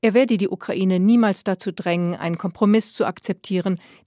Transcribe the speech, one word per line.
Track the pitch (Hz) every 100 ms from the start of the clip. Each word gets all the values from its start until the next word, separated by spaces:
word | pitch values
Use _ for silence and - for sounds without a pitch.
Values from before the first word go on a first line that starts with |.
er | 226 214
werde | 262 220
die | 196
Ukraine | 185 - - 190 185
niemals | 190 233 220 190
dazu | - 185 -
drängen, | 170 180 175 175 175
einen | 170 170
Kompromiss | 185 - 208 214 214 -
zu | 220
akzeptieren, | 185 - 190 - 185 185 180 - -